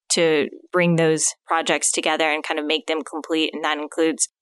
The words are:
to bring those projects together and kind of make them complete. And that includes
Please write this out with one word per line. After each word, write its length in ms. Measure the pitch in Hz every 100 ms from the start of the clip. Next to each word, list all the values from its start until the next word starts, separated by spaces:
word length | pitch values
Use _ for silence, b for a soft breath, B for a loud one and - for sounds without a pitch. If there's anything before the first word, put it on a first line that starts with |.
| -
to 360 | - 165 151 - - -
bring 240 | 180 175 165
those 300 | 160 156 - - -
projects 440 | 165 160 151 -
together 400 | - 160 156 160
and 120 | 151
kind 160 | - 156
of 60 | 151
make 200 | 156 -
them 160 | 160
complete. 500 | - 156 - 160 156
And 100 | 147 156
that 120 | 147
includes 500 | 147 - 160 143 - _